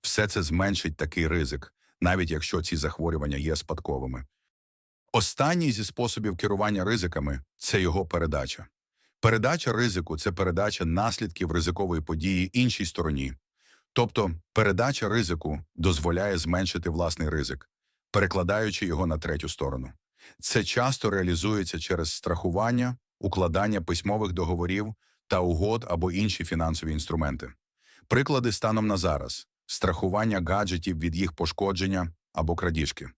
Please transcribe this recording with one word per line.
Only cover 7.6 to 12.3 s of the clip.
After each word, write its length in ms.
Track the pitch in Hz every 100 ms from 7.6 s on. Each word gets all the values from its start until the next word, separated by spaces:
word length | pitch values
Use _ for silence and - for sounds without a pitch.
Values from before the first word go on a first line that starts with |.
| - 104
його 240 | 90 87 85
передача. 600 | 85 80 73 67 - - _ _ _ _ _
Передача 540 | 113 110 120 165 -
ризику — 440 | 110 120 90 82 78
це 140 | 104
передача 540 | 90 92 85 104 - 85
наслідків 680 | 85 113 - 104 - 87
ризикової 500 | 82 82 82 95 85
події 580 | 80 82 92